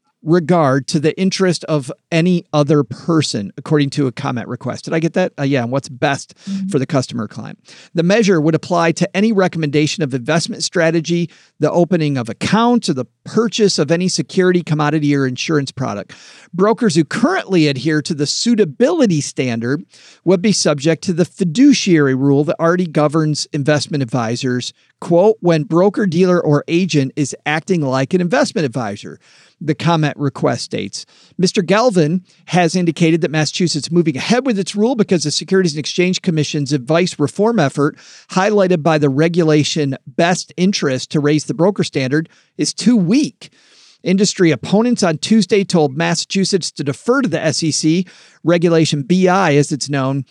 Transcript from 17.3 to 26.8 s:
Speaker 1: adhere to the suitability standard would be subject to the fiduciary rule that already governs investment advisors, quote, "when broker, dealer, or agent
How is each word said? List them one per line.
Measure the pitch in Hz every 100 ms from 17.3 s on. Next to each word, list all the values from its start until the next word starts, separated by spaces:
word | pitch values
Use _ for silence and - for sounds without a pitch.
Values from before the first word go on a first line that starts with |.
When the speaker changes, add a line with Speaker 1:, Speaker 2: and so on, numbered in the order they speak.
| 370 - 185 151
Speaker 1:
adhere | 135 135 156
to | 139
the | 156 143
suitability | - 233 226 185 131 254 349 240 160
standard | - - 131 117 117 147 - - - -
would | - 185
be | 208
subject | 180 - 147 143 160
to | -
the | 165 175
fiduciary | - 180 156 285 262 - 165 143
rule | 131 139 139
that | 147 127
already | 165 180 185
governs | 147 147 156 156 147 -
investment | 151 135 147 - 151
advisors, | 127 135 113 120 127 123 - - _ -
quote, | - 175 208 220
"when | 175 165
broker, | 139 165 196 202 202
dealer, | 160 185 180
or | - 143 -
agent | 170